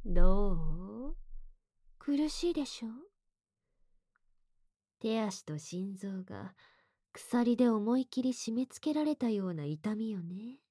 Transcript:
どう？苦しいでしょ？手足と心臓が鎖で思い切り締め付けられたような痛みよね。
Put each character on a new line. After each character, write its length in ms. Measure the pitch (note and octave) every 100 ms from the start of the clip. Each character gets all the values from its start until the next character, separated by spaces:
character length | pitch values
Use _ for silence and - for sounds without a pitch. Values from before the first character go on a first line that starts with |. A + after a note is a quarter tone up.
| -
ど 1040 | F3 F#3 G#3 G3+ E3+ D#3+ D#3+ F#3+ A3 C4+
う？ 80 | D#4+ - - - - _ _ - -
苦 300 | - C#4+ D4+
し 220 | - F4
い 20 |
で 120 | D#4+ C4+
し 200 | - A3+
ょ？ 40 | A#3 F#4+ _ _ _ _ _ _ _ _ _ _ _ _ _ _ _ _ _ _ _
手 200 | A3 A3
足 240 | G#3+ F#3+
と 140 | - D3+
心 380 | - E3+ G3 F#3+
臓 280 | G3 F#3+
が 320 | F#3 G2 F#3+ _ - _ _ _ _
鎖 460 | - - A#3+ A#3+ A#3
で 100 | B3
思 300 | A3 G#3 B3+
い 80 | B3+
切 160 | -
り 100 | B3+
締 220 | A#3+ -
め 120 | A3+ C4
付 260 | - D#4
け 20 |
ら 100 | D4+
れ 140 | D4+ D4+
た 120 | A#3+
よ 180 | G#3 F#3+
う 60 |
な 120 | E3 D3
痛 280 | D3+ G#3 G#3+
み 160 | A3
よ 100 | G3+
ね。 400 | E3+ F3+ A3+ C4 _